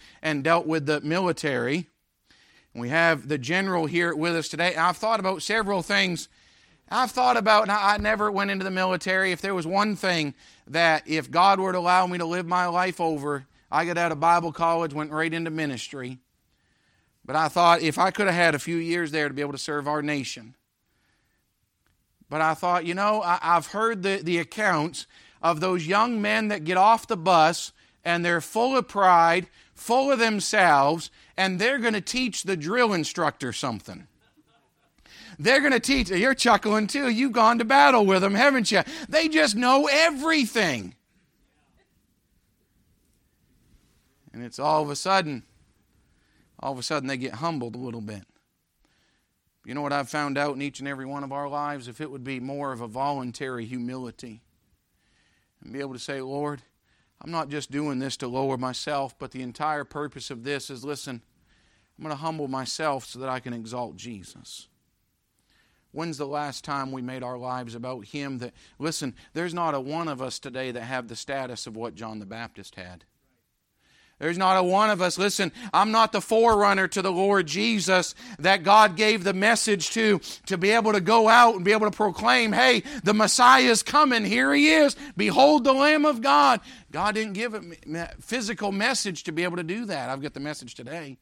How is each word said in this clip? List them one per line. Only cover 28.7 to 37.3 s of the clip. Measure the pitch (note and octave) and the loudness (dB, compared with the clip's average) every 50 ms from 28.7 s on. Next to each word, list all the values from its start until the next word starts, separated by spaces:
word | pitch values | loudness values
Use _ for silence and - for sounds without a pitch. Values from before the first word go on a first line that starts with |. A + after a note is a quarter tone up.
| C4+ | 2
of | B3+ A3 - | 0 -2 -2
pride, | - G3+ G3 F#3 F3 E3+ E3 E3 E3+ F#3 F3 - _ _ _ _ | 0 2 6 6 8 8 6 6 4 2 -2 -6 _ _ _ _
full | _ - - - A#3 C4 C4+ C#4 | _ -12 -4 0 2 2 4 2
of | C#4 A3 | 2 2
themselves, | A#3 A3+ G#3+ G3+ - - - G#3+ F#3 E3+ D3 C#3 C3+ C#3+ D#3+ E3+ D#3 - _ _ _ _ - | 2 0 0 0 -2 0 2 4 6 6 6 6 6 4 2 0 -4 -12 _ _ _ _ -4
and | - F#3+ F#3+ F#3 E3+ | -2 -2 -2 0 0
they're | G#3 B3 C#4 C4+ | 0 0 0 0
gonna | A3+ A#3 G#3+ G#3 | 0 -2 -2 -2
teach | - - - B3+ B3+ A#3 - - | -4 -4 -4 -4 -4 -4 -4 -6
the | - F3 G3 | -6 -4 -4
drill | E3 C#3+ D#3+ G#3 B3 B3 A3 | -4 -4 -2 0 2 2 2
instructor | G3+ E3+ D3 - - F3+ E3 D3 - - C#3+ B2 | 2 0 -2 -4 -4 -2 -2 -2 -2 -4 -8 -8
something. | G#2 - - C3 A2+ G2 - - F#2 E2+ - _ _ _ _ _ _ _ _ _ _ _ _ _ _ _ _ _ _ _ _ _ - - - - G3 - | -8 -6 -6 -6 -6 -6 -10 -14 -18 -18 -18 _ _ _ _ _ _ _ _ _ _ _ _ _ _ _ _ _ _ _ _ _ -20 -20 -20 -20 -10 -2
They're | C#3+ F#3 C4 D4+ | 2 4 4 6
gonna | C#4 C#4 C4 A3+ | 4 4 2 2
teach, | - - C#4 C4+ A3+ F3+ | 2 2 0 0 0 0
you're | F#3 F3 G#3+ C4 C4 | 0 0 2 2 2
chuckling | - - A#3+ A3 G3 - G#3+ G#3 G#3+ G#3+ G3 | 2 4 4 4 4 4 2 0 0 0 0
too, | - C#4+ C#4+ B3 | -2 -2 -2 0
you've | A3+ G#3+ C4+ C#4 | 0 0 0 0